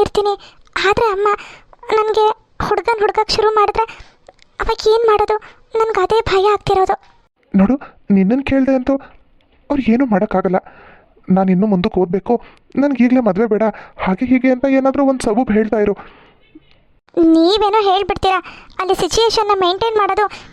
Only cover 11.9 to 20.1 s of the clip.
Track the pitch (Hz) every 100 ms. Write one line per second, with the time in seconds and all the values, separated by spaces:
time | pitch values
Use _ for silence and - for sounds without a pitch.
11.9 | - 185 190 - 233 - - _ - 285
12.9 | 254 240 254 226 180 226 208 220 - -
13.9 | - - 190 254 254 262 254 277 269 269
14.9 | 262 277 262 - 214 262 208 220 226 208
15.9 | 202 - - - _ _ - _ _ _
16.9 | _ _ - 330 320 330 415 403 427 403
17.9 | 370 392 392 392 370 - - - - 370
18.9 | 370 339 440 453 427 415 392 359 381 453
19.9 | 440 392